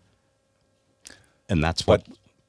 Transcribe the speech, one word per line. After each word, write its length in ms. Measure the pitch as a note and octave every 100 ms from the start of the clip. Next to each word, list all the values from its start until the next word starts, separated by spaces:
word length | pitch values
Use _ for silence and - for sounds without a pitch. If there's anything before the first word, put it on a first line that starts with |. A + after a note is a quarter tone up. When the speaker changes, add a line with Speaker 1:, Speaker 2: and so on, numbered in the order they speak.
| _ _ _ _ _ _ _ _ _ _ - - _ _ -
Speaker 1:
and 160 | D#2+
that's 220 | D#2+ E2+ -
what, 180 | G#2 -
Speaker 2:
But 100 | - _ _